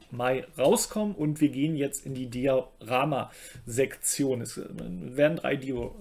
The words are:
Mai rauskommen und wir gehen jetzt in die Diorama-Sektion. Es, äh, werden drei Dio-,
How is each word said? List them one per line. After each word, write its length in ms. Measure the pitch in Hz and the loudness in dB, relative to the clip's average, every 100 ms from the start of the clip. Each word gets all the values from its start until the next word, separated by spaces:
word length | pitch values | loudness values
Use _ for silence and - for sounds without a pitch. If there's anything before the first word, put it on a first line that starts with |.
| - | -14
Mai 340 | 123 127 131 - - | -2 0 0 -2 2
rauskommen 600 | 139 160 - 208 208 190 | 4 6 2 0 -2 0
und 240 | 151 151 | 0 4
wir 80 | 147 | 2
gehen 260 | 127 151 | 4 0
jetzt 320 | 156 139 - 139 | 0 -2 -4 -8
in 80 | |
die 140 | 131 127 | -6 -6
Diorama-Sektion. 2250 | 120 135 131 - - 110 127 151 131 107 - - - - 117 131 - - - 135 123 | -2 2 2 0 -8 -2 0 2 0 -4 -10 -18 -16 -6 0 0 0 -4 0 2 0
Es, 140 | 117 - | -2 -8
äh, 120 | - | -10
werden 680 | - 117 - 143 127 147 165 | -10 -8 -8 -6 4 4 4
drei 180 | 135 143 | -2 -2
Dio-, 400 | 131 123 117 - | -2 -4 -6 -10